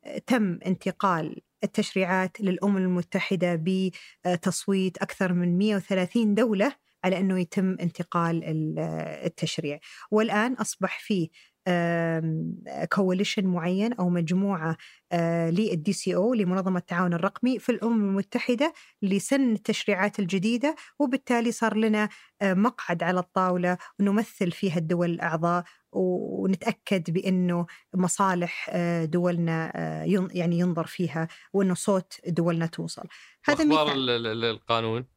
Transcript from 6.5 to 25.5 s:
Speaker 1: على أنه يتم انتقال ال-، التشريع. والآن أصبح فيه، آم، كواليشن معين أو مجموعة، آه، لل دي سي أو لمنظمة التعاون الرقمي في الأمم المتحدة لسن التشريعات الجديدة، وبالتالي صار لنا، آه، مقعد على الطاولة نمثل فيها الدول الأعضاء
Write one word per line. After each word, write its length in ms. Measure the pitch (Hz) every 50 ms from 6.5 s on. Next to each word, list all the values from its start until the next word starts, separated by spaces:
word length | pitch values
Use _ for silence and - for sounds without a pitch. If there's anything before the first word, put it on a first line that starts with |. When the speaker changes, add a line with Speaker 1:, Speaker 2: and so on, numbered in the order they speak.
| 214 190 202 285 269 _ _ _ _ _ -
Speaker 1:
على 160 | 185 185 175
أنه 200 | 190 190 185 185
يتم 380 | 180 165 - 208 190 190 185 -
انتقال 640 | 175 170 - - 170 _ - 175 170 165 165 165 160
ال-، 360 | 165 160 156 156 156 156 160 156 160 160 160 156 165 - - -
التشريع. 540 | 170 - - - 160 - - 160 147 143 151 - - - - - -
والآن 420 | 208 214 214 226 185 208 214 247 262
أصبح 460 | - 220 - - _ 190 185 - -
فيه، 300 | - - 214 185 165 160 _ - - _ _ _ _
آم، 880 | 190 180 175 170 170 170 170 165 165 165 160 160 160 160 160 160 165 175 180 - - 67 - 170 175 -
كواليشن 520 | 196 196 185 180 180 202 - - - 190
معين 480 | 190 180 180 160 180 185 190 208 233 247
أو 160 | - 180 175
مجموعة، 680 | 175 175 170 156 180 185 196 196 196 165 156 160 160 - - - - _ _ _
آه، 380 | 175 170 170 165 170 170 165 165
لل 340 | 165 180 220 208 180 165 151
دي 100 | - 190
سي 220 | - - 190 175
أو 180 | 175 185 233 262
لمنظمة 460 | 226 202 175 180 190 180 190 185 180
التعاون 340 | - - 175 175 185 180 175
الرقمي 460 | 170 170 196 - - - 247 262 220
في 120 | - -
الأمم 380 | 240 202 202 233 233 220 208 196
المتحدة 640 | 196 196 196 _ - 240 - - 247 226 285 330 330 - - - _ _
لسن 500 | - 196 190 196 - - 269 277 277 247 220
التشريعات 680 | 202 _ - 214 - - - 202 180 190 208 202 -
الجديدة، 560 | 202 170 185 196 175 220 240 240 254 294 320 - - - _ _
وبالتالي 520 | 285 262 254 262 _ - 254 233 233 240
صار 260 | 226 - - 220 214
لنا، 320 | 214 220 220 214 214 214 208 - - - - _ _
آه، 120 | 202 196 185
مقعد 500 | 180 208 240 240 - - - 175 170 170
على 160 | 170 180 180
الطاولة 580 | 180 _ _ 190 185 185 180 180 175 180 180 175 - - _ -
نمثل 520 | 202 202 196 214 226 - - - 202 175
فيها 260 | 165 - - 190 156
الدول 320 | 180 160 156 175 175 175 175
الأعضاء 540 | 170 170 - 170 156 165 160 170